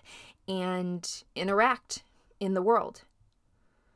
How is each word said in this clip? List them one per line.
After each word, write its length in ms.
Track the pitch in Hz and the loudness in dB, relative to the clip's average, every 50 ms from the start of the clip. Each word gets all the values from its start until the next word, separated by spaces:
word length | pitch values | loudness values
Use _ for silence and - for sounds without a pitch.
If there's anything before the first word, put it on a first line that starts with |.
| - - - - - - - _ _ | -20 -20 -20 -20 -20 -20 -20 _ _
and 760 | - 190 185 180 185 185 180 185 180 180 175 175 - - - - _ - | -6 -4 -2 -2 -2 -2 -2 -2 -4 -4 -6 -6 -8 -10 -10 -12 _ -8
interact 680 | - 175 190 196 202 220 254 247 - - - - - - _ _ _ _ _ _ - | -4 -2 2 4 4 4 4 2 0 -4 -10 -12 -12 -12 _ _ _ _ _ _ -6
in 140 | 202 190 190 | -2 0 0
the 80 | 185 180 | 2 4
world. 400 | 214 233 220 - - - - - _ _ _ _ _ _ _ _ _ _ _ _ _ _ _ _ _ _ | 4 4 4 2 0 -8 -14 -20 _ _ _ _ _ _ _ _ _ _ _ _ _ _ _ _ _ _